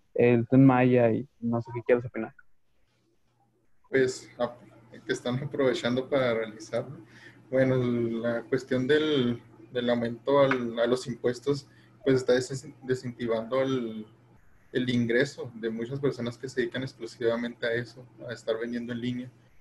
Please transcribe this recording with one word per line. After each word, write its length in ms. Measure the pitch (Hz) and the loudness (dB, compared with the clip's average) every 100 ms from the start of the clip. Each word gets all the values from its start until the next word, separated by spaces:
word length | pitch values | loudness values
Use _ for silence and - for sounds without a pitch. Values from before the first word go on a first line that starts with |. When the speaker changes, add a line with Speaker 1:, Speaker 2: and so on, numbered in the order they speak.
| _ | _
Speaker 1:
el 340 | - 120 120 117 | 2 4 4 4
Tren 180 | 131 135 | 6 8
Maya, 460 | 127 127 123 117 | 8 6 6 4
y 160 | 110 135 _ | 2 -4 _
no 220 | 117 117 | -4 -4
sé 80 | 117 120 | -4 -8
qué 60 | |
quieras 220 | 113 120 120 | 2 2 2
opinar. 280 | 113 110 - - _ _ _ _ _ _ _ _ _ _ _ _ _ _ | -8 -10 -12 -20 _ _ _ _ _ _ _ _ _ _ _ _ _ _
Speaker 2:
Pues, 400 | 131 127 - - - | 2 2 -2 -14 -6
ap-, 180 | 120 - - - - - - | -6 -8 -20 -20 -20 -20 -6
que 80 | |
están 280 | 123 123 131 | -6 -4 -4
aprovechando 680 | 143 139 131 117 120 127 127 | -6 0 0 2 0 -2 -2
para 240 | 143 127 | 0 0
realizarlo. 640 | 113 110 - - 113 120 160 - - - - - | 0 -4 -10 -8 -6 -6 -12 -18 -20 -20 -20 -4
Bueno, 260 | 131 131 127 | 0 2 2
la 680 | 123 120 117 113 117 117 | 0 0 -2 -2 -2 -4
cuestión 440 | - 127 - 127 127 | -2 -4 -2 -2 2
del, 540 | 151 156 143 120 120 - - - | 2 4 2 0 -2 -8 -20 -10
del 180 | 127 120 | -4 0
aumento 520 | 120 117 117 - 139 | 0 -2 -6 2 4
al, 360 | 139 131 120 117 | 4 4 -2 0
a 60 | 120 | 2
los 220 | 127 113 | 2 -2
impuestos, 600 | 113 123 123 - 143 - - - - | -2 -2 -2 -2 -2 -4 -20 -20 -6
pues, 140 | - 131 | 2 2
está 160 | 127 | 4
des-, 340 | 127 127 135 156 - | 2 2 -8 -12 -16
desincentivando 800 | 127 127 123 120 120 113 113 131 | -6 -6 -6 -8 -4 -4 -2 -2
el, 440 | 135 131 113 110 107 - _ - - - _ | 0 -2 -4 -8 -14 -20 _ -20 -20 -20 _
el 160 | 131 127 | -4 0
ingreso 600 | 123 117 120 123 - 113 117 | 0 2 2 0 -2 -12 -8
de 140 | 113 | -6
muchas 300 | 113 117 139 | -6 -6 -2
personas 380 | 139 123 120 120 | -2 -2 -8 -8
que 120 | 131 | -10
se 120 | 131 | -4
dedican 220 | 117 127 | -4 -4
exclusivamente 840 | 135 - 117 - 117 117 120 - 120 | -10 -10 -14 -4 -2 0 -4 -6 -4
a 80 | |
eso, 320 | 117 117 - - - - | -2 -4 -12 -20 -18 -14
a 40 | |
estar 260 | 110 - 110 | -12 -4 -4
vendiendo 320 | 117 120 120 | -2 -6 -6
en 100 | 117 | -6
línea. 300 | 123 123 123 - _ - | -4 -6 -8 -16 _ -20